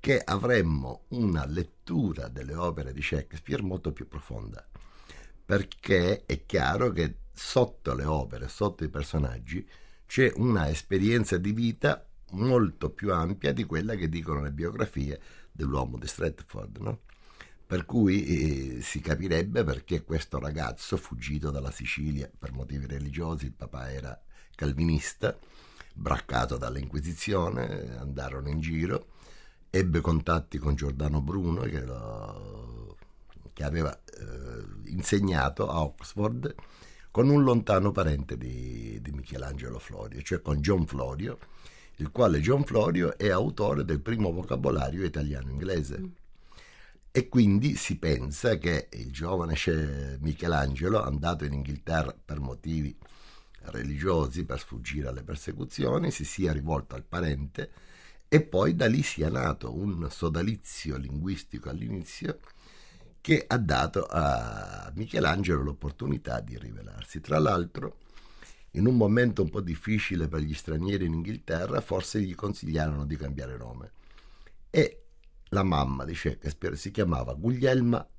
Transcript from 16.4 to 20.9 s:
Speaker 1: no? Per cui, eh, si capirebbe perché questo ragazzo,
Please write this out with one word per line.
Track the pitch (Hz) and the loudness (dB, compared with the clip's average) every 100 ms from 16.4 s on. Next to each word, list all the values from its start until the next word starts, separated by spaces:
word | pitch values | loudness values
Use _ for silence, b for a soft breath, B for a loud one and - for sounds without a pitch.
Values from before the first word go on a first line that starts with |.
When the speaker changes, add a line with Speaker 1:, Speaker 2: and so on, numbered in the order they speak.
| - 50 50 - | -12 -12 -12 -8
Speaker 1:
no? | 101 107 - B B B B B - | -6 -6 -10 B B B B B -4
Per | 90 85 | -4 0
cui, | 117 104 95 67 80 76 69 67 62 | 4 6 6 2 2 2 0 -4 -6
eh, | |
si | 58 73 | -6 -6
capirebbe | 78 78 92 82 92 104 | -2 -2 2 0 2 0
perché | 90 64 - 85 | 0 0 -2 -4
questo | - 80 - 69 | 0 -4 -2 -6
ragazzo, | 67 76 65 58 - | -4 -4 -4 -6 -4